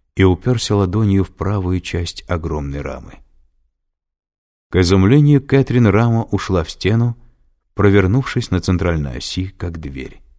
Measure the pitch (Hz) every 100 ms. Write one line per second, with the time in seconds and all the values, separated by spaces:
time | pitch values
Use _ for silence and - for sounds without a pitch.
0 | _ - 95 90 - 123 - 104 95 101
1 | 110 98 92 - 87 104 90 90 - 90
2 | 87 - - 90 78 76 71 69 69 67
3 | 62 - - _ _ _ _ _ _ _
4 | _ _ _ _ _ _ _ 87 90 95
5 | 95 139 147 143 135 135 131 120 113 98
6 | 117 113 113 101 - 95 80 - 92 113
7 | 120 117 - _ _ _ _ - 101 101
8 | 95 117 131 - 120 92 - 92 85 82
9 | 71 62 - - 92 - 87 82 73 65
10 | 64 - -